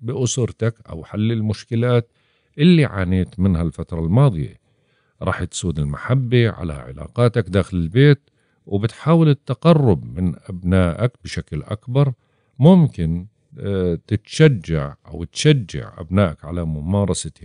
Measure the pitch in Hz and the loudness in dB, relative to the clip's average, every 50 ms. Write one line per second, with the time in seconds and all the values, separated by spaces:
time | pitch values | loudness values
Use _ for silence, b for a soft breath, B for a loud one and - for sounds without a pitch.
0 | 123 113 127 117 127 120 - 135 117 - - - 110 113 113 - _ - 78 82 | -10 -8 -4 -2 -2 -2 -2 -2 -4 -4 -4 -4 -4 -4 -4 -6 _ -16 -16 -16
1 | 76 - - 101 107 113 117 113 107 107 - - - _ 117 113 117 123 123 120 | -14 -10 -6 -4 -2 -2 -2 -2 -4 -4 -4 -6 -8 _ -4 -2 0 2 2 0
2 | 117 - _ _ _ _ _ _ _ _ _ - 147 180 180 160 143 - - 98 | 0 -2 _ _ _ _ _ _ _ _ _ 2 4 4 6 4 4 2 0 -2
3 | 92 87 92 92 90 - - - 90 98 90 80 85 80 - - 82 - 90 82 | -2 0 0 0 0 -2 -2 0 0 2 2 0 0 -4 -4 -6 -10 -8 -6 -4
4 | 82 82 95 120 143 139 98 78 69 - - _ _ _ _ _ _ _ _ _ | -2 2 4 4 4 4 2 0 -6 -8 -10 _ _ _ _ _ _ _ _ _
5 | _ _ _ _ - 90 92 - 92 85 - - - 90 76 78 73 73 71 - | _ _ _ _ -6 -6 -4 -4 -6 -8 -8 -6 -6 -4 -4 -4 -4 -4 -6 -8
6 | - - 123 135 131 117 123 123 117 110 - - 85 82 73 69 60 62 67 71 | -4 -2 -2 -2 0 0 2 2 2 2 -2 -4 -8 -10 -10 -10 -12 -14 -14 -14
7 | 76 - - 120 120 120 - 123 92 90 90 101 87 - 95 90 85 80 92 123 | -16 -8 -2 0 0 2 2 0 -2 0 0 0 0 0 -2 -4 -4 0 2 4
8 | 139 147 143 - _ _ _ _ _ _ _ _ _ - 98 101 104 117 - - | 6 6 4 4 _ _ _ _ _ _ _ _ _ -6 -4 -2 -2 -4 -6 -4
9 | - 151 165 165 165 151 143 - _ - 127 - - 165 170 151 139 120 90 69 | 0 2 2 4 4 4 2 0 _ -8 -8 0 2 4 4 4 4 4 2 2
10 | 60 58 60 80 92 87 - - _ - 101 87 92 87 95 92 90 85 82 - | -2 -6 -6 -4 -2 -2 -4 -6 _ -14 -14 -6 -2 0 2 2 2 0 0 -2
11 | 110 127 - _ - 117 - - 78 - - 73 - - - - _ 123 123 139 | -4 -4 -4 _ -14 -10 -10 -10 -10 -8 -10 -10 -8 -8 -10 -10 _ -4 0 0
12 | 143 135 123 - _ _ _ _ _ _ _ - 127 165 190 180 160 - - - | 0 0 -2 -6 _ _ _ _ _ _ _ 4 6 6 8 8 6 2 0 -2
13 | 85 80 82 85 92 104 _ _ _ _ - - - 101 101 95 90 90 85 80 | -4 -2 -2 -4 -8 -12 _ _ _ _ -16 -10 -6 -4 -2 -2 0 -2 -2 -4
14 | - - 110 107 - - - - 156 156 135 95 80 - 80 76 71 71 67 - | -4 -4 -4 -4 -4 -6 2 4 4 4 4 2 -2 -4 -4 -4 -4 -6 -10 -16
15 | _ - 78 82 85 - _ - - 151 156 135 104 - - 139 117 104 - - | _ -16 -12 -12 -12 -12 _ 0 2 2 2 2 0 -4 -10 -12 -12 -12 -14 -16
16 | 87 78 90 98 101 85 73 - - 76 87 87 85 80 78 76 73 82 98 101 | -8 -2 0 0 0 0 -2 -6 -12 -10 -8 -6 -6 -6 -6 -6 -6 -4 -2 -2
17 | 101 90 87 - - 80 - _ | 0 -2 -2 -4 -8 -10 -14 _